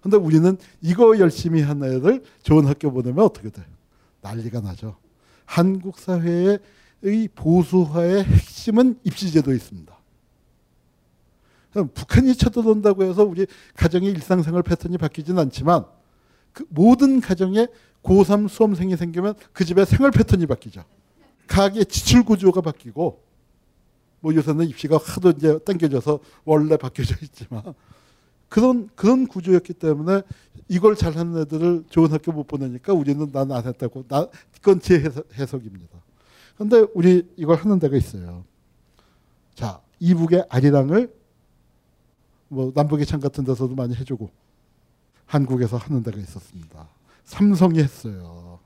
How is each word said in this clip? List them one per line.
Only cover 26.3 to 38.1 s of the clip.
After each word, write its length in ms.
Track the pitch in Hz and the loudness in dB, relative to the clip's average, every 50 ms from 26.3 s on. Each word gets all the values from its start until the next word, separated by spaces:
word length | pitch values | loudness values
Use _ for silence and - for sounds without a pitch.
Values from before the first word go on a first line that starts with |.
| _ _ _ | _ _ _
원래 320 | 156 156 151 151 156 160 | 0 2 2 2 2 0
바뀌어져 380 | 147 - 127 - - 131 - - - 156 | -2 -2 -8 -8 -6 -4 -4 -4 -6 -8
있지만 500 | 143 _ - 117 _ 123 110 107 185 147 _ _ _ - _ _ _ _ _ _ _ _ _ _ _ | -18 _ -20 -18 _ -14 -14 -14 -14 -20 _ _ _ -20 _ _ _ _ _ _ _ _ _ _ _
그런, 400 | - 214 226 254 254 240 202 - _ | 0 2 2 2 0 0 -4 -10 _
그런 320 | - 190 208 254 262 262 | -2 2 2 2 2 0
구조였기 460 | - - 190 165 180 185 175 175 - 175 | -4 -6 -10 0 2 2 2 0 -2 -14
때문에 480 | _ - 160 151 143 156 170 196 196 196 _ - _ _ _ _ - - | _ -4 -4 -2 -2 -2 -2 -2 -2 -2 _ -20 _ _ _ _ -20 -10
이걸 280 | _ 180 180 175 220 214 | _ -4 2 2 2 2
잘하는 460 | 208 - 170 156 160 170 170 170 165 | 2 -2 -4 -2 -4 -6 -6 -4 -6
애들을 440 | 156 143 156 156 165 175 175 170 160 _ | -6 -6 -4 -2 0 0 -2 -2 -6 _
좋은 220 | - 165 165 156 | 0 2 2 2
학교 200 | 156 151 - 170 | 0 -4 -6 -6
못 160 | 160 151 143 | -8 -8 -8
보내니까 460 | - 151 139 135 131 123 123 _ - 202 | -8 -8 -8 -8 -8 -10 -10 _ -2 -2
우리는 380 | 170 143 139 139 143 151 143 | -2 0 -2 -4 -4 -4 -6
난 200 | 131 139 135 135 | -4 -6 -4 -4
안 140 | 139 123 113 | -4 -8 -8
했다고. 400 | 127 120 _ 131 117 _ 131 131 | -8 -10 _ -10 -10 _ -12 -14
나, 200 | 120 135 143 170 175 _ - _ _ _ | _ -4 -4 -4 -4 _ -20 _ _ _
그건 260 | _ _ 202 190 175 | _ _ 2 2 2
제 200 | - - 185 160 | 2 2 2 2
해석, 280 | 139 156 120 139 156 _ _ | 2 -4 -8 -10 -16 _ _
해석입니다. 640 | 113 139 127 - 135 113 107 98 92 85 - _ 87 _ _ _ _ _ _ _ _ _ _ _ | -10 -10 -10 -10 -12 -14 -14 -20 -20 -20 -20 _ -20 _ _ _ _ _ _ _ _ _ _ _
근데 280 | _ 214 208 247 226 220 208 - | _ -2 4 4 4 4 4 0
우리 340 | 180 170 185 180 180 175 - _ | 2 4 6 6 4 2 -2 _
이걸 220 | - 165 147 170 | -8 0 0 0
하는 220 | 160 165 214 202 185 | 2 2 0 0 2
데가 180 | 156 139 139 | 0 0 0
있어요. 460 | 131 101 - | 0 -2 -2